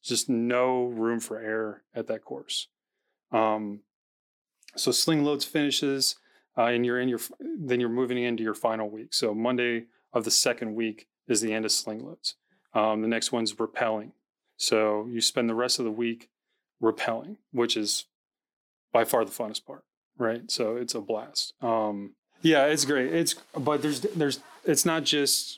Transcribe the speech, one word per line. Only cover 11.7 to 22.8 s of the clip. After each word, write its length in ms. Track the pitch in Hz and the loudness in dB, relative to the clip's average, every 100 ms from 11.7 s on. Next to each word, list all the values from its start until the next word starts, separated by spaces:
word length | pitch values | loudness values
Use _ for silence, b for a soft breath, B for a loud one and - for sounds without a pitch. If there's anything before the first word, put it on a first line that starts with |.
sling 340 | - - 107 - | -2 -4 -8 -10
loads. 300 | - - - _ _ _ 110 | -10 -10 -10 _ _ _ 0
Um, 260 | 110 107 | 2 2
the 60 | 110 | 0
next 240 | 113 - | 0 0
one's 220 | 120 113 | 0 -2
rappelling. 580 | - 110 - 117 110 110 - _ _ _ - | -2 -4 -2 -2 -2 -6 -18 _ _ _ -6
So 500 | - 110 107 107 113 | 0 2 4 0 -2
you 120 | 117 | -2
spend 280 | - - 117 | 0 2 0
the 60 | 113 | 2
rest 240 | 123 - | 0 0
of 60 | 120 | -2
the 60 | |
week 380 | 107 120 117 - _ _ _ _ - | -2 -2 -4 -12 _ _ _ _ -2
rappelling, 560 | 113 110 - 113 160 - _ | 0 2 0 -4 -6 -16 _
which 240 | 127 120 113 | -2 0 0
is 300 | 104 - - _ _ _ _ _ _ _ _ | -2 -4 -6 _ _ _ _ _ _ _ _
by 120 | 117 117 | 2 4
far 200 | 123 113 | 2 0
the 60 | |
funnest 340 | - 110 107 - | -4 -8 -8 -12
part, 180 | 131 _ _ _ - | -18 _ _ _ -4
right? 300 | 117 117 117 | -2 -2 -4
So 240 | - 110 120 | -2 -2 -2
it's 180 | 120 | -4
a 80 | 120 | -6
blast. 520 | 98 107 107 - - - | -4 -4 -4 -6 -8 -4
Um, 500 | 120 113 107 101 101 - _ _ | 0 2 0 -2 -8 -16 _ _
yeah, 240 | 160 151 143 | 4 6 6
it's 200 | 156 | 4